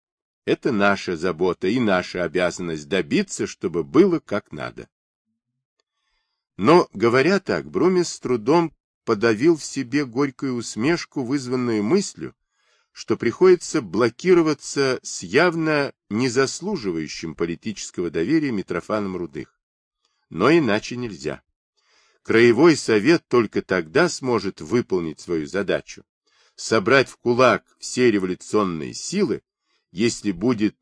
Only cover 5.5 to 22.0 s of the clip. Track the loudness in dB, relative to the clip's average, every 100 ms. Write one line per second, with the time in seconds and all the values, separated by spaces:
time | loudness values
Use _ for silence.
5.5 | _ _ _ _ _ _ _ _ _ _
6.5 | -2 4 4 4 -2 0 2 2 0 -2
7.5 | -6 -4 -2 0 0 -2 -8 -4 -4 2
8.5 | 2 2 _ _ _ -4 0 2 2 2
9.5 | 0 -4 -10 -4 -4 -4 -4 -4 -4 -6
10.5 | -6 -8 -4 -2 -2 -4 -8 -4 -4 -4
11.5 | -4 -2 -2 2 0 0 -10 -14 _ _
12.5 | _ _ _ _ -18 -4 -2 -2 4 6
13.5 | 6 2 -6 -2 0 0 0 4 4 4
14.5 | -2 -6 -2 -2 -2 -6 -12 0 2 2
15.5 | 0 -2 -2 -2 _ -6 -2 0 0 0
16.5 | -2 -8 -6 -4 -6 -8 -10 -12 -6 -6
17.5 | -4 -8 -10 -12 -6 -6 -4 0 0 0
18.5 | -4 -4 -6 -4 -4 -4 -8 -10 -12 -14
19.5 | _ _ _ _ _ _ _ _ 0 4
20.5 | 4 2 -2 -4 -10 -10 -10 -10 -10 _
21.5 | _ _ _ _ _